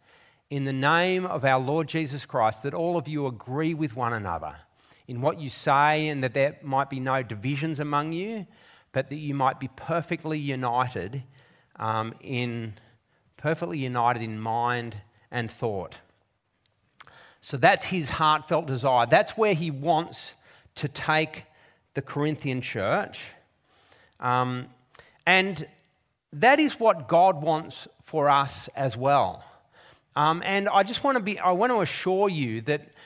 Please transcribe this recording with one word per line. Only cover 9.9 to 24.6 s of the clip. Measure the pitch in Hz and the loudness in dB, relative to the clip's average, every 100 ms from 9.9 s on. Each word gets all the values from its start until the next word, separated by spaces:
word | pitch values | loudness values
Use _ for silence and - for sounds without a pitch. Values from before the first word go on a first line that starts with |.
| 165 - 170 156 156 | -4 -2 -6 -6 -6
united, | 143 131 123 120 127 104 92 135 - _ _ _ _ - | -4 -4 -2 0 -2 -4 -8 -8 -14 _ _ _ _ -8
um, | 110 110 113 - | -4 -2 -4 -8
in, | - 123 120 117 113 101 - _ _ _ _ _ | -6 -4 -4 -6 -8 -12 -20 _ _ _ _ _
perfectly | 147 160 175 160 | -4 -4 -4 -4
united | 127 123 120 120 | -4 0 2 2
in | 113 107 | -2 -6
mind | 113 117 120 120 117 104 - _ _ | -4 -2 0 -2 -6 -12 -18 _ _
and | 120 113 | -6 -6
thought." | - 117 98 85 - _ _ _ _ _ _ _ _ _ - - - - _ | -4 -4 -4 -8 -14 _ _ _ _ _ _ _ _ _ -20 -20 -20 -20 _
So | - 135 | -10 2
that's | 165 190 | 4 4
his | - 185 131 | 0 -4 -2
heartfelt | - 156 151 - 160 143 | 2 4 4 2 0 0
desire. | 131 135 123 120 | 0 2 4 6
That's | 165 214 - | 6 4 2
where | 214 | 2
he | 160 170 | 2 -2
wants | 135 151 156 170 - - - _ - _ - | -4 0 0 -2 -8 -16 -20 _ -20 _ -8
to | 143 | -8
take | - - 156 156 - - _ _ _ _ | -4 0 2 0 -6 -20 _ _ _ _
the | - | -10
Corinthian | - 143 151 151 143 127 | -6 -2 -2 -2 -4 -4
church. | - 113 98 180 - - - - _ _ _ _ _ _ _ - | -4 -2 0 0 -2 -10 -18 -20 _ _ _ _ _ _ _ -6
Um, | 127 127 127 123 | 0 2 0 -4